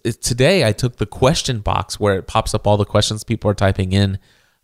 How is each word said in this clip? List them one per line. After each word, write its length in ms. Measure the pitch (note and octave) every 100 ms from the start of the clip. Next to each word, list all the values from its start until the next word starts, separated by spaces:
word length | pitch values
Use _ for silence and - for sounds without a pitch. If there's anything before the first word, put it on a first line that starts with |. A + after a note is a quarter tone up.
is 120 | A2+ -
today 480 | - A#2+ C#3 F#3+
I 60 | A2
took 280 | G2+ B2 -
the 80 | G#2+
question 520 | - C3 E3 - A2+
box 400 | G#2 - - -
where 160 | G#2
it 140 | F#2+ -
pops 260 | A2+ -
up 140 | G#2+ G#2
all 80 | G#2
the 80 |
questions 400 | G2+ G#2 - G#2+
people 260 | - A2+ G#2
are 40 |
typing 380 | G2 G2 G2 F#2+
in 280 | G2 G2 G2 _ _ _ _